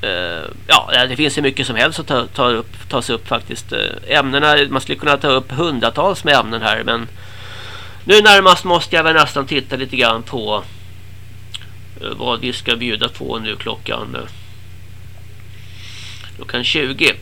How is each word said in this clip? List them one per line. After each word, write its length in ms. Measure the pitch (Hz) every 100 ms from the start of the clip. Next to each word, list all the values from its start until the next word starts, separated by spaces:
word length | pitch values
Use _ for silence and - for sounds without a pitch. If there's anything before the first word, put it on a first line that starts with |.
Eh, 480 | 107 90 87 85 78 - -
ja, 400 | 143 - 123 127
det 80 | 127
finns 220 | 147 143
ju 40 |
mycket 240 | 139 - 123
som 100 | 113
helst 220 | 139 165
att 80 | 156
ta, 200 | 135 117
ta 220 | - 123
upp, 400 | 113 117 - -
tas 220 | 135 -
upp 180 | 113 -
faktiskt. 440 | 123 - 123 -
Eh, 460 | - 50 - - 147
ämnena, 380 | 135 139 151 147 143
man 100 | 135
skulle 180 | - 139
kunna 180 | 147 139
ta 120 | 147
upp 240 | 131 127
hundratals 720 | 135 170 135 117 127 180 180
med 100 | 160
ämnen 280 | 139 107 113
här, 200 | 110 110
men 240 | 113 117 117 - - - - - - - - -
nu 160 | - 208
närmast 440 | 208 196 190 175
måste 320 | 185 175 - 170
jag 60 |
väl 120 | 160
nästan 320 | 160 143 143 131
titta 300 | 147 127 131
lite 200 | 131 127
grann 260 | 120 113
på, 400 | 117 127 107 104 95 - - - - - - - - - - - - -
eh, 80 | 110 110
vad 240 | 120 117
vi 120 | 123
ska 240 | 123 - 117
bjuda 320 | 120 110 117
på 300 | - 139 113
nu 180 | 110 104
klockan, 580 | 113 113 - 120 107
eh, 140 | 127 - - - - - - - - - - - - - - - - - - - - - -
klockan 280 | - 123
tjugo. 480 | 120 156 131 127 147 -